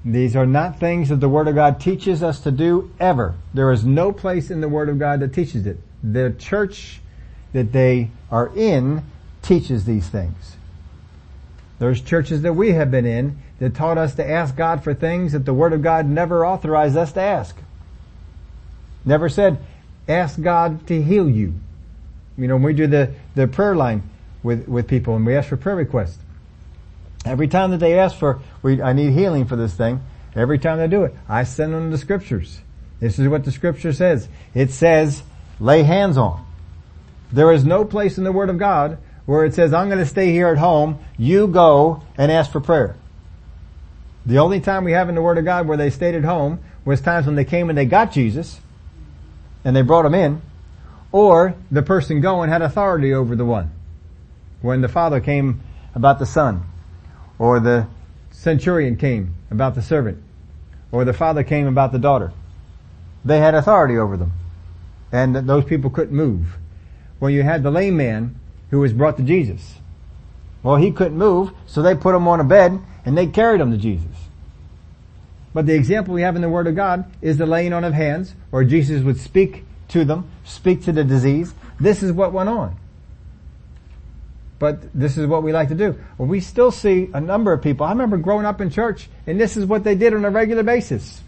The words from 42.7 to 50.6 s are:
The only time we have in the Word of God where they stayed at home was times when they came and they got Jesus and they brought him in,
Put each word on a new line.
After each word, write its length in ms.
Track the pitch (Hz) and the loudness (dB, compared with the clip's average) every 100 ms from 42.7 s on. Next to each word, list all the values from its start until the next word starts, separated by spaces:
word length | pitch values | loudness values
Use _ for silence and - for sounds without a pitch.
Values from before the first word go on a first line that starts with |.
| 160 110 - - - - - - - - - - - - - - | 0 0 -4 -20 -20 -20 -20 -20 -20 -20 -20 -20 -20 -20 -10 0
The 140 | 131 | 4
only 200 | 165 196 | 4 2
time 240 | 196 190 | 0 -2
we 80 | 180 | 0
have 140 | 170 175 | 0 0
in 80 | 170 | 0
the 60 | |
Word 160 | 170 170 | 2 2
of 80 | 160 | 0
God 220 | 180 160 | 0 0
where 100 | 151 | 0
they 120 | 143 | 0
stayed 260 | - 175 170 | 0 -2 0
at 80 | |
home 360 | 151 175 143 170 - - | -2 0 -2 -6 -12 -10
was 160 | - 139 | -2 0
times 260 | - 170 143 | 0 0 0
when 100 | 143 | 0
they 100 | 131 | 0
came 240 | 175 170 | 0 0
and 80 | 147 | 0
they 80 | 131 | 4
got 260 | 180 220 | 4 2
Jesus 480 | 147 117 120 180 - - - - - - - - - - - | 0 0 -2 -8 -16 -20 -20 -20 -20 -20 -20 -20 -20 -20 -8
and 120 | 131 131 | 0 2
they 60 | |
brought 240 | 127 170 151 | 6 4 4
him 100 | 185 | 2
in, 260 | 156 156 - - | 0 -2 -10 -20